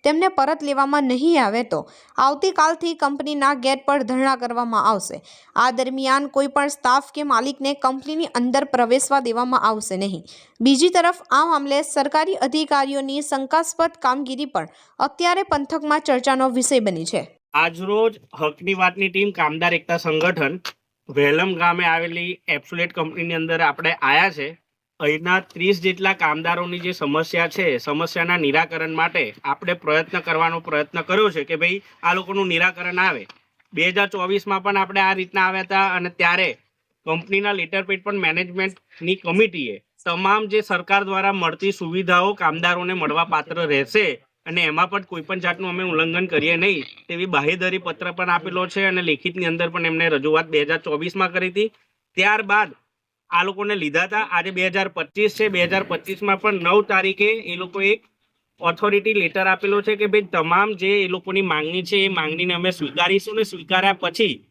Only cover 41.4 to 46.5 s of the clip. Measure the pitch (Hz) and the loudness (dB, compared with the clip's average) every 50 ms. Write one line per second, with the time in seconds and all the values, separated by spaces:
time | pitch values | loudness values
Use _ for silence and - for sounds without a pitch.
41.4 | 170 165 165 - 190 196 190 - 180 160 170 185 190 175 180 175 180 202 208 - | -2 -2 -2 0 -2 -2 -2 -2 -6 -4 -4 -4 0 4 4 4 4 2 0 0
42.4 | 185 160 151 165 170 175 175 175 180 180 185 180 156 147 147 165 170 165 165 151 | 0 -2 0 0 0 0 0 0 -2 -4 -2 -2 -2 0 0 0 0 0 0 -2
43.4 | 147 - 165 170 170 151 147 135 135 131 - 214 202 165 127 - _ _ _ _ | -2 -4 -4 -4 0 0 2 0 0 2 0 0 2 2 -2 -6 _ _ _ _
44.4 | _ 160 165 175 170 156 151 165 180 175 196 202 185 _ 185 170 - - 190 185 | _ -6 -2 -2 0 0 0 0 0 0 -2 -6 -6 _ -12 -12 -8 -6 -6 -4
45.4 | 175 175 175 180 190 180 175 180 185 180 165 156 160 165 165 180 185 180 165 147 | -2 -4 -4 -4 -6 -6 -4 -4 -4 -2 0 0 0 0 0 -2 -2 0 0 0
46.4 | 147 160 | 2 2